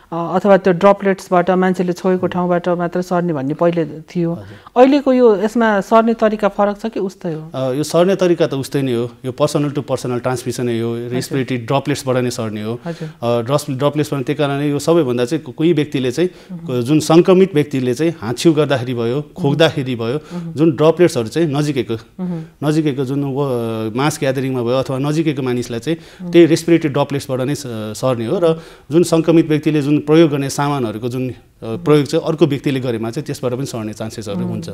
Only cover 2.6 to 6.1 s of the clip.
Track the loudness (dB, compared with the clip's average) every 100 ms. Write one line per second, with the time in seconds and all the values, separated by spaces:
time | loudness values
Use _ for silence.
2.6 | 0 -2 -2 -4 -2 0 0 -2 -2 0
3.6 | 0 2 -2 -6 -8 -4 -2 -4 -10 -20
4.6 | -4 4 6 6 4 4 6 4 2 2
5.6 | 2 2 2 4 4